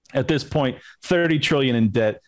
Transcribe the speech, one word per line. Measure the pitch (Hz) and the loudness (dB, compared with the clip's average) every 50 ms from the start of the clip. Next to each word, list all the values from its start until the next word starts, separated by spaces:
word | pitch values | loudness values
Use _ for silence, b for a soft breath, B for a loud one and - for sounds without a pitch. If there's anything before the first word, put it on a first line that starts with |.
| _ _ - | _ _ -4
at | 139 123 - | -4 -2 0
this | 160 139 - | -2 -4 -4
point, | - - 156 139 127 123 B B B B B - | -4 -2 -2 0 0 -2 B B B B B -4
thirty | - 185 175 170 165 160 151 | -2 0 2 2 2 0 0
trillion | - - 160 143 139 131 120 117 | 0 0 0 0 2 2 2 2
in | 113 107 | 0 2
debt, | 98 117 110 107 107 - _ | 2 2 0 0 -2 -4 _